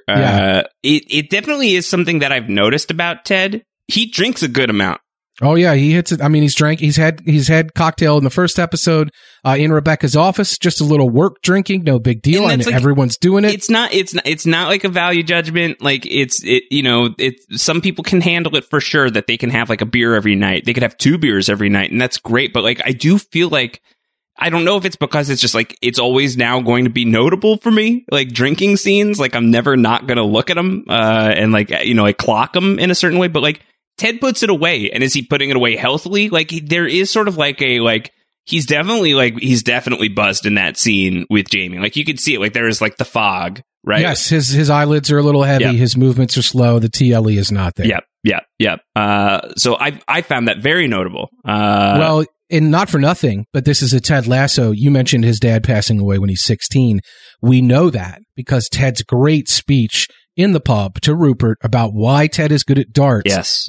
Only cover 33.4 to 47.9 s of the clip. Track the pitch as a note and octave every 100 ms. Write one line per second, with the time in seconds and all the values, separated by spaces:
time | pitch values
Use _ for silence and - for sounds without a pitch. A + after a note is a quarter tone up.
33.4 | D3+ D3+ _ _ _ - A3 A#3 C4+ A3
34.4 | G#3+ E3 E3 C#3 G2+ A#2 C3 C#3+ A#2+ C#3+
35.4 | C#3 C3 A#2+ A2 B2+ D3+ F3+ G3+ G#3 E3+
36.4 | D#3 E3 D3+ E3+ E3 E3+ G3 A3 G#3 E3
37.4 | C#3+ C3+ C3+ A#2+ A#2 A2 - _ _ _
38.4 | - E3 C3 D3 F#3 A3+ E3+ C3+ B2 A2+
39.4 | C3 A#2+ A#2+ A#2+ B2 B2 G#2 G2+ G#2 F#2+
40.4 | G#2 G#2 F2 - A2+ G2 F#2+ F2+ - G#2+
41.4 | F#2+ G2 F2+ F2+ G#2 D3+ D#3 C#3 - A#2
42.4 | G#2 A#2 A2+ G#2+ A2 - B2 A#2 G#2 F#2
43.4 | F2 G#2 - _ - - E3+ C#3 - D#3+
44.4 | B2+ C#3+ D3 D3 D3 D3+ D3 C#3+ D3 C#3+
45.4 | C#3 C3+ B2+ A#2+ B2 B2 C3 B2 B2 C3
46.4 | - B2+ A#2+ A#2 A2+ - B2+ A#2 A2 G2+
47.4 | G2 G2+ F#2 - A2